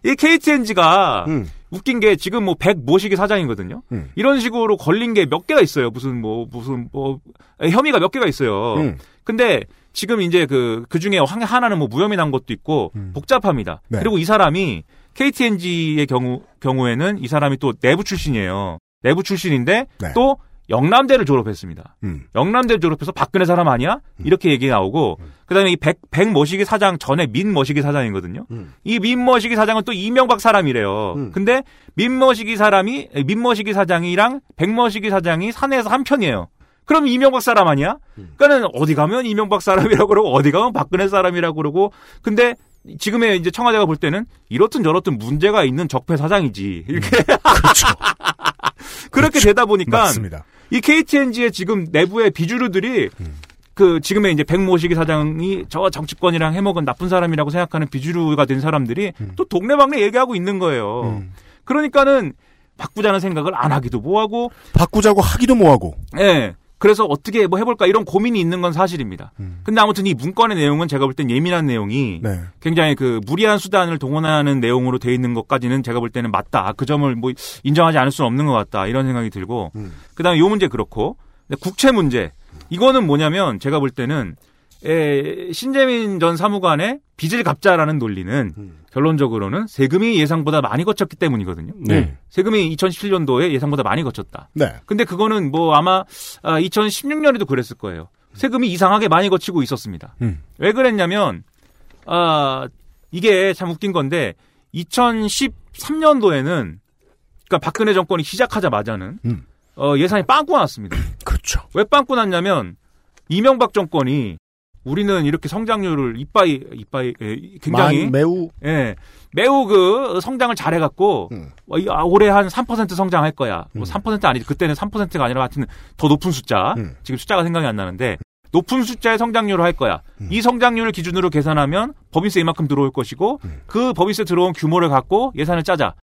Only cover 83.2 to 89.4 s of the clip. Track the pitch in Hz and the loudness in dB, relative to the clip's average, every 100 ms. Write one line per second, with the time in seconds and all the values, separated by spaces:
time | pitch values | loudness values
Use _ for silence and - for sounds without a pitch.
83.2 | 151 180 180 101 139 151 135 123 123 151 | 0 0 -2 -2 -4 -2 -2 -4 -4 -4
84.2 | 98 76 _ _ _ _ - 165 147 139 | -6 -12 _ _ _ _ -4 -2 0 -2
85.2 | 147 - 180 170 254 269 262 233 214 185 | -4 -8 -10 -8 -4 0 2 0 -2 0
86.2 | 165 170 208 208 180 151 202 285 _ - | 0 2 0 0 0 0 -2 -6 _ -8
87.2 | 160 233 180 147 196 170 151 156 113 95 | -4 -2 -2 0 2 4 2 0 -4 -6
88.2 | 90 135 107 90 98 78 _ 131 151 156 | -4 -4 -4 -8 -20 -20 _ -2 0 2
89.2 | 135 113 | 0 0